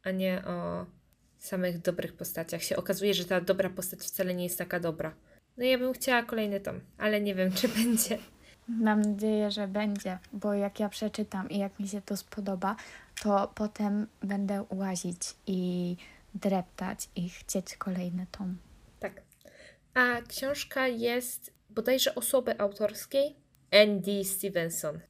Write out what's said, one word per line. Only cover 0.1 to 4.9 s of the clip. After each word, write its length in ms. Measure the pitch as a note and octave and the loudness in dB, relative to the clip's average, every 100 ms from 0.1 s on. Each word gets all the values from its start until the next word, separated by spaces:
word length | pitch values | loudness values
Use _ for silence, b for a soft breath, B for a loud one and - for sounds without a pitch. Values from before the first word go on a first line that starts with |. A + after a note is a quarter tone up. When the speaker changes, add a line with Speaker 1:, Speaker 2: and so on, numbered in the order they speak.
Speaker 1:
nie 320 | F#3 F#3+ F#3 F#3 | 0 2 0 -2
o 400 | F3 F3 E3+ F3+ - _ _ _ _ | -4 -4 -6 -8 -16 _ _ _ _
samych 400 | - F#3 F3+ F3 | -6 -2 0 2
dobrych 380 | F3+ F3 E3+ - | 0 0 -6 -8
postaciach. 460 | F3 - E3 E3+ | -8 -6 -6 -4
Się 140 | - - | -2 -2
okazuje, 380 | - F#3+ G3+ | 0 2 2
że 100 | F#3+ | 2
ta 160 | F3 F#3 | 2 0
dobra 300 | F3+ F#3+ F#3 | 2 2 2
postać 300 | F#3 F3+ - | -2 -8 -8
wcale 340 | - - F#3 | -8 -2 -2
nie 100 | F3+ | 0
jest 140 | F3+ F3+ | -2 -4
taka 220 | F3 F3+ | -4 -2
dobra. 340 | E3+ | -2